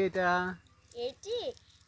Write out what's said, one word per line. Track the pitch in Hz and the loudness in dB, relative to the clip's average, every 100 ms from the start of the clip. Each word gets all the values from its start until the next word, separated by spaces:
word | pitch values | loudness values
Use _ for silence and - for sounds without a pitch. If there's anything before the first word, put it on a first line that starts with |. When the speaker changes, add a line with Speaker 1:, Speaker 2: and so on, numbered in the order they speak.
Speaker 1:
এটা? | 190 185 180 180 180 180 - _ - | 2 2 2 4 0 -6 -14 _ -18
Speaker 2:
এটি? | 240 247 254 392 480 311 - - - | -8 -8 -8 -6 -6 -6 -8 -14 -20